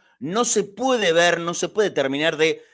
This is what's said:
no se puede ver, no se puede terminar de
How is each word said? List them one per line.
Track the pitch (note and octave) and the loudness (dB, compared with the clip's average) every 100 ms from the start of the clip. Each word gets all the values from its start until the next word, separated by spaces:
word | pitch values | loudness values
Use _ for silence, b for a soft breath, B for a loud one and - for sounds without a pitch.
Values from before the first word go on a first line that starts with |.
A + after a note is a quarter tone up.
| b b | b b
no | C#3 G3 | -6 -2
se | A#3+ A3 | 0 0
puede | F#3+ - C4 B3+ F#3+ | -4 -4 -2 0 2
ver, | E3 F3 E3+ | 4 4 2
no | E3+ | -2
se | E3+ E3+ | -4 -4
puede | G3 G3+ | -2 -2
terminar | D3+ C3+ C#3 D#3 D#3 | 0 -2 0 -2 2
de | D#3+ D3+ B | 0 0 B